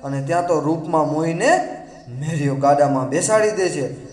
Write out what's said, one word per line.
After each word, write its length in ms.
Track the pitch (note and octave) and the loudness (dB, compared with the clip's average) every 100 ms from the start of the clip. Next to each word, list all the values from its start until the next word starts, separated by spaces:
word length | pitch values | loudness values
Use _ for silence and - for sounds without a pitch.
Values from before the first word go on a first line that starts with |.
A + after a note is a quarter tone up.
અને 180 | C#3 C#3 | -6 -6
ત્યાં 240 | C#3 E3+ F3 | -2 -2 2
તો 140 | D#3 | 0
રૂપમાં 520 | C#3+ D#3+ D#3 D#3+ D3 | 0 -2 0 0 2
મોહીને 560 | D3+ E3 E3+ B3 F4+ - - - - - | 0 -2 0 2 2 0 -10 -16 -20 -16
મેરિયો 460 | B2 D3+ D#3+ C#3+ | -8 -4 -2 -2
ગાડામાં 540 | C#3 C#3 C#3+ C#3+ C3+ C3 | 0 2 4 4 2 0
બેસાડી 420 | D3+ F3 G#3+ G#3+ | -2 2 2 2
દે 180 | F#3 F#3 | 0 -2
છે. 380 | D3 B2+ C#3 - | -2 -6 -8 -16